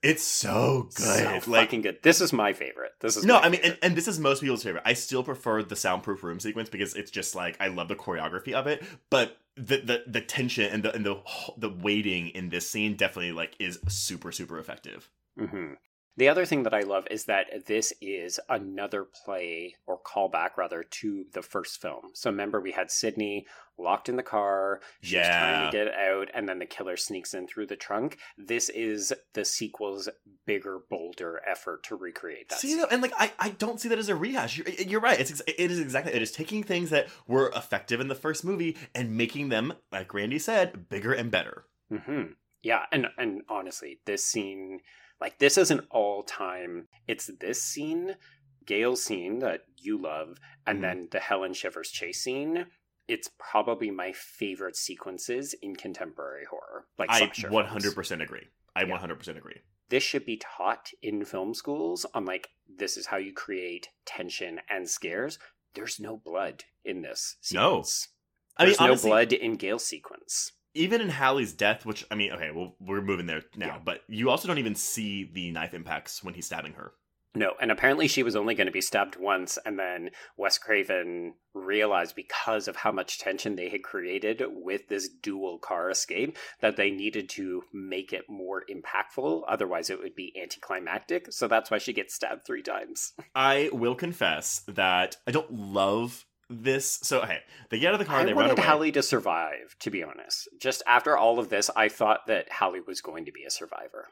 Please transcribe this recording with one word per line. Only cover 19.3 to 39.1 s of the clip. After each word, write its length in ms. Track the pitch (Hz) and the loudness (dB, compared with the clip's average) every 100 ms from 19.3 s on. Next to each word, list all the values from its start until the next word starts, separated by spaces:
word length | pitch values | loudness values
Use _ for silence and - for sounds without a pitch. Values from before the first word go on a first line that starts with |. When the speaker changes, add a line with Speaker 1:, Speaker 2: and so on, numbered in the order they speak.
| 95 87 82 87 - - | -6 -4 -8 -10 -14 -8
Speaker 2:
or 120 | 92 | -8
callback, 500 | - - 95 82 87 - | -4 0 0 2 0 0
rather, 260 | 87 85 | -2 -4
to 420 | 82 - 107 101 95 | -8 -6 -6 -6 -6
the 100 | 95 | -10
first 380 | - 104 85 - | -6 -6 -6 -8
film. 320 | - 64 92 | -8 -10 -14
So 160 | - 123 | -6 -2
remember, 300 | 101 101 104 | -2 0 -2
we 120 | 95 | -2
had 180 | 87 90 | -4 -2
Sidney 560 | - 113 107 104 101 - - - - | 0 0 -2 -2 -4 -8 -20 -20 -6
locked 300 | 87 98 - | 0 0 0
in 80 | 123 | -4
the 60 | |
car. 580 | 120 110 101 98 98 98 - - | 0 0 2 2 2 -2 -8 -16
She's 100 | 90 90 | -2 2
trying 500 | 87 85 82 80 78 | 4 6 4 4 2
to 60 | 104 | 2
Speaker 1:
Yeah. 80 | |
Speaker 2:
get 100 | 107 | 0
out, 340 | - 95 98 98 | 2 2 2 0
and 140 | 120 104 | -4 -4
then 100 | 92 | -4
the 80 | 87 | -8
killer 300 | - 95 90 | -8 -6 -4
sneaks 380 | - 98 - | -4 -6 -8
in 120 | 95 90 | -10 -8
through 200 | - 101 | -8 -8
the 100 | 101 | -8
trunk. 420 | - 104 139 - - - | -4 -2 -2 -6 -20 -20
This 300 | 101 117 117 | -4 -2 -2
is 440 | - 113 107 98 - _ | -2 -2 -2 -2 -4 _
the 100 | - | -4
sequel's 640 | 98 - 107 - 104 98 95 - _ 98 - | -2 -2 -6 -6 -6 -6 -8 -12 _ _ -2
bigger, 340 | 104 98 92 - | -2 -2 -10 -8
bolder 500 | 95 85 87 87 82 - | -8 -8 -8 -8 -6 -4
effort 360 | 87 - 82 | -4 -4 -10
to 120 | - 101 | -8 -10
recreate 520 | 90 82 87 76 - | -10 -10 -12 -12 -8
that 100 | - | -6
Speaker 1:
See, 100 | 269 | -2
Speaker 2:
scene. 100 | 320 | 0
Speaker 1:
though, 80 | 330 | 2
and, 120 | 247 | 2
like, 100 | 254 247 | 0 2
I, 140 | 208 - | 0 0
I 120 | 202 | -4
don't 300 | 196 214 226 | -2 -6 -4
see 80 | 233 | 0
that 100 | 226 | 0
as 100 | 208 | 2
a 80 | 175 | 0
rehash. 420 | 190 262 113 147 | 0 -2 -2 -4
You're, 100 | - | -6
you're 320 | 185 190 214 | -4 0 2
right. 180 | 233 165 | 6 4
It's 100 | 131 | 4
ex-, 120 | 147 - | -2 -4
it 240 | 156 175 | 0 2
is 80 | 175 | 2
exactly, 320 | 147 131 151 | 0 0 0
it 100 | 120 | 0
is 100 | 110 | 0
taking 300 | - 160 214 | -4 -4 -4
things 280 | 208 175 170 | 0 0 4
that 180 | 151 - - - | 2 2 -6 2
were 220 | 127 135 | 4 4
effective 460 | - - 101 - 117 | 0 -2 -4 0 -2
in 80 | 131 | 0
the 60 | |
first 300 | 131 151 151 | -2 -2 -4
movie 320 | 175 190 170 156 - | -2 -2 -2 -4 -8
and 220 | - 120 | -4 -2